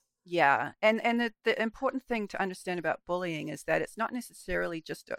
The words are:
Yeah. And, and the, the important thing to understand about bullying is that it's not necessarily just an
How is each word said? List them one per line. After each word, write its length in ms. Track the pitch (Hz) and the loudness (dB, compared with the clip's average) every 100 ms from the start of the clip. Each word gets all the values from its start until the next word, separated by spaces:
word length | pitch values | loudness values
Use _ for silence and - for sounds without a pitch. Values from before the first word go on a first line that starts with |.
| _ _ 175 | _ _ -4
Yeah. 460 | 170 143 120 143 - | 4 6 6 2 2
And, 180 | 214 226 240 | 2 4 2
and 160 | 233 | 2
the, 120 | 233 - 226 | 0 0 0
the 160 | - | 0
important 420 | 220 - 262 262 | -2 -2 -2 -2
thing 240 | - 233 202 | -4 -4 -4
to 120 | - | -4
understand 380 | 190 180 - 180 | -4 -4 -4 -2
about 220 | 156 - - | -2 -2 -2
bullying 420 | 180 180 156 151 | -2 -2 -4 -6
is 140 | 151 | -8
that 180 | - 160 | 0 0
it's 160 | 156 - | 0 -4
not 140 | 226 | -4
necessarily 720 | 247 - - - 175 175 165 | -4 -8 -14 -4 -2 0 -4
just 280 | - 185 | -6 -10
an 80 | - | -8